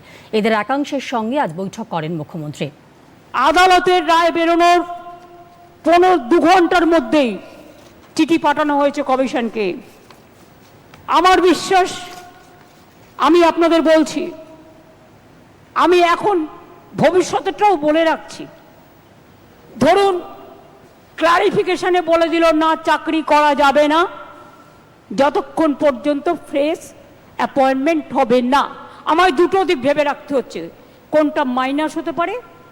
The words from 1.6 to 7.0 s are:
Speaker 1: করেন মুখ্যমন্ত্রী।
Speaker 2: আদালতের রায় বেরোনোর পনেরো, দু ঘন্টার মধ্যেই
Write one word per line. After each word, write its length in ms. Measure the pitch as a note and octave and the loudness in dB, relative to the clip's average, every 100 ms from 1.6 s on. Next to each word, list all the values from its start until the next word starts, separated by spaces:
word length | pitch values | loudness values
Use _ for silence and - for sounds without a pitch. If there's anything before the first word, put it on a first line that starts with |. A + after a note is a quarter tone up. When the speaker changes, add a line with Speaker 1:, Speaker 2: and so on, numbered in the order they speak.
| G3 - G#3+ | -10 -12 -10
Speaker 1:
করেন 260 | F3 D#3 E3+ | -8 -6 -8
মুখ্যমন্ত্রী। 540 | D3 F3 D3+ C#3+ D3 - _ _ _ - _ | -10 -12 -12 -10 -10 -12 _ _ _ -20 _
Speaker 2:
আদালতের 760 | - C4+ D#4+ F#4 F4+ F4+ F4+ D#4 | -2 0 4 4 4 4 2 2
রায় 240 | E4 E4+ | 2 2
বেরোনোর 520 | E4+ E4 E4+ F4 F4 - - - - - - - - - _ | 0 0 2 4 2 0 -10 -16 -20 -20 -20 -20 -20 -20 _
পনেরো, 340 | - E4+ F#4 F4+ | 2 4 4 2
দু 220 | A#3 E4+ | 2 2
ঘন্টার 480 | D4+ F#4 E4+ F4+ E4 | 4 4 4 2 2
মধ্যেই 500 | E4 | 0